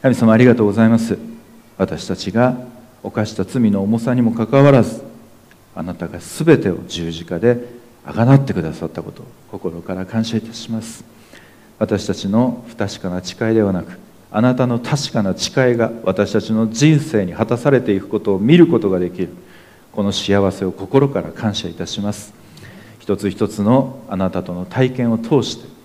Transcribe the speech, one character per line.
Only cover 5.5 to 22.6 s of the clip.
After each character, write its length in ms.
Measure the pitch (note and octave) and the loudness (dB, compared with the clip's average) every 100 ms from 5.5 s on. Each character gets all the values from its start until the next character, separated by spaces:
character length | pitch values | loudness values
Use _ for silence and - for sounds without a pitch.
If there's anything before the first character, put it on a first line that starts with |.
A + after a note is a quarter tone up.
| _ _ | _ _
あ 80 | F2+ | -12
な 120 | F2 | -10
た 140 | D#2+ E2+ | -8 -10
が 120 | F2 | -10
す 240 | - - | -14 -2
べ 140 | D#3 D3 | 4 6
て 100 | G2 | 4
を 80 | E2+ - | -4 -8
十 260 | F2 E2 | -8 -6
字 120 | E2 | -8
架 140 | E2+ E2+ | -8 0
で 420 | A#2 A#2+ - - - - | 2 2 -4 -18 -20 -20
あ 80 | - | -8
が 120 | A2 | 0
な 100 | A#2 C#3 | 6 6
っ 80 | |
て 80 | C3+ | 4
く 80 | F#2+ | -4
だ 100 | D#2+ | -4
さ 140 | D2+ E2 | -6 -10
っ 20 | |
た 120 | - | -10
こ 100 | - | -12
と 100 | - | -16
を 40 | - - - | -20 -20 -18
心 300 | F#2+ F#2 E2+ | -10 -8 -8
か 140 | E2+ | -10
ら 100 | F#2 | -8
感 200 | F#2 A2+ | -4 -4
謝 120 | A2+ A2 | -2 -4
い 40 | |
た 120 | A2+ | -6
し 180 | - - | -14 -8
ま 120 | A2+ | -8
す。 220 | - - - - - - - - - _ | -10 -18 -20 -20 -20 -20 -20 -20 -20 _
私 280 | A2 G2+ - | -2 -2 -2
た 80 | |
ち 140 | F#2 G2 | -6 0
の 360 | G#2+ B2+ - - | 0 0 -2 -14
不 80 | - | -6
確 240 | G2+ - | -6 -6
か 80 | F#2 | -8
な 140 | F2+ | -8
誓 280 | - - A2+ | -8 -4 0
い 20 | |
で 80 | A2+ | 2
は 100 | G2+ | 2
な 100 | F2+ | 0
く、 160 | E2 - - - - | -6 -16 -20 -20 -8
あ 120 | G#2+ | 0
な 120 | B2 | 0
た 120 | B2+ B2 | 2 0
の 120 | A#2 | -2
確 340 | - C#3+ - | -2 -4 -2
か 100 | A#2+ | -2
な 140 | G2 F2+ | -2 -4
誓 360 | - - B2+ | -4 0 2
い 40 | A#2+ | 2
が 140 | A2+ A2+ | 0 -2
私 280 | - F#2+ G2+ | -4 0 0
た 100 | A2 | 0
ち 80 | G2+ | 0
の 200 | A2 A2 | -2 -2
人 280 | A2 D3+ D3+ | 2 4 4
生 240 | - G#2+ | 2 -2
に 80 | F2+ | -2
果 140 | E2 A2 | -4 -2
た 100 | A#2+ | 0
さ 140 | C#3+ | 2
れ 100 | C3+ | 2
て 140 | - | 2
い 60 | G2 | -2
く 80 | - | -2
こ 120 | G#2+ | -4
と 140 | - | -2
を 40 | F#2+ | 0
見 180 | A2 F3 | 4 6
る 100 | E3+ | 8
こ 120 | A#2+ | 6
と 100 | G#2 | 2
が 80 | F#2 | 0
で 120 | F2+ | -2
き 120 | - | -4
る、 80 | F2 - - - - - _ | -8 -8 -20 -20 -20 -20 _
こ 100 | - | -4
の 100 | G2+ | -4
幸 380 | F#2+ - G2+ G2 | -4 0 2 2
せ 120 | F2+ | -2
を 80 | F#2+ | -6
心 360 | - G2 C3+ C#3 | -6 0 2 2
か 140 | G2+ | -2
ら 80 | D#2+ | -8
感 240 | - A2 | -6 -6
謝 140 | G2 F2 | -4 -8
い 40 | |
た 140 | E2+ - | -10 -10
し 140 | - | -6
ま 120 | G2+ | -6
す。 220 | G2+ - - - - | -8 -14 -20 -20 -20